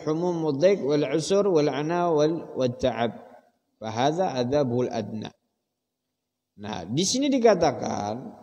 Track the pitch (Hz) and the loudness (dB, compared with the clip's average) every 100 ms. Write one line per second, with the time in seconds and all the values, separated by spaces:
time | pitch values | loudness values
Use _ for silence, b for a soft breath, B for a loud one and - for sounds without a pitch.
0 | - 156 180 170 156 135 175 202 135 147 | -2 -2 -2 -2 -2 2 2 2 0 0
1 | 143 151 147 196 202 165 147 131 151 175 | 0 -2 0 0 2 2 2 0 -2 0
2 | 175 156 151 165 - - 131 123 127 113 | 0 2 2 0 -6 -2 -2 0 -2 0
3 | 117 - - - _ _ _ _ 110 107 | -4 -4 -20 -20 _ _ _ _ -10 0
4 | 135 160 185 131 123 143 135 120 123 113 | 0 2 -2 0 0 0 0 0 -2 -4
5 | 101 110 107 _ _ _ _ _ _ _ | -6 -8 -12 _ _ _ _ _ _ _
6 | _ _ _ _ _ - 101 - 85 127 | _ _ _ _ _ -16 -10 -8 -4 0
7 | 196 247 285 262 226 196 165 123 - - | 0 0 2 4 6 6 4 0 -4 -4
8 | 104 117 - - | -4 -6 -10 -16